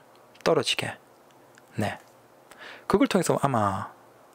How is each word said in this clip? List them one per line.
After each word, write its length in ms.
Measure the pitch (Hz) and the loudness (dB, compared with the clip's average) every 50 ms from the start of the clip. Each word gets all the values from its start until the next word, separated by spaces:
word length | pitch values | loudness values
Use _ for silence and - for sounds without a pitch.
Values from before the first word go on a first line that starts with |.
| - _ - - - - - - - | -10 _ -20 -20 -20 -20 -20 -4 0
떨어지게. 520 | - 165 151 120 - - - - 113 - - - _ - _ - - - - - - - - - _ - | 2 2 2 2 0 -2 -2 -4 -6 -8 -12 -18 _ -20 _ -20 -20 -20 -20 -20 -20 -20 -20 -20 _ -6
네. 240 | - 107 101 98 - - - - - - - - - - - - - - - - - - | -4 -4 -4 -4 -8 -14 -20 -20 -20 -20 -20 -20 -20 -20 -20 -20 -20 -20 -20 -20 -20 -2
그걸 200 | - 185 202 277 - | 0 2 2 4 2
통해서 300 | - 190 165 - 131 131 | 2 0 0 2 0 0
아마 480 | - 139 131 113 104 101 95 104 101 - - - - - - - - - | 0 0 2 2 0 0 -2 -4 -8 -10 -14 -20 -20 -20 -20 -20 -20 -20